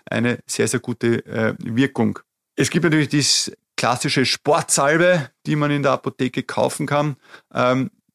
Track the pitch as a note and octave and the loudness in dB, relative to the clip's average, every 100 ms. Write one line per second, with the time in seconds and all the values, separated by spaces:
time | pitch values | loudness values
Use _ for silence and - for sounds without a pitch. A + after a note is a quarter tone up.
0 | - A2+ A#2+ A#2 - - A2+ B2+ - A#2 | -6 -2 -2 -2 -6 -2 0 0 -4 -2
1 | A#2 A#2 - A2+ A2 - - A2+ C3+ - | 0 0 -2 -2 -2 -4 -4 0 0 2
2 | A2 G2 - _ _ - C3+ F3 E3 D#3 | -2 -2 -14 _ _ -2 0 2 2 2
3 | C3+ D3 C3 - - - _ - A#2 B2+ | 2 0 2 0 -2 -10 _ -4 -2 0
4 | D3+ C#3+ B2+ - - D#3+ - - C#3 D#3+ | 0 0 0 -2 0 0 2 0 2 4
5 | F3 F3+ B2+ _ - D3+ D3 C#3+ C#3 C3 | 4 2 0 _ -4 0 0 0 0 0
6 | - - B2+ - - - C3 - D3 C#3+ | -4 -4 -4 -4 -6 -2 -2 -2 -2 0
7 | D3+ C#3 _ - _ - B2 B2+ C3 - | 0 -4 _ -20 _ -2 0 0 -2 -8
8 | _ | _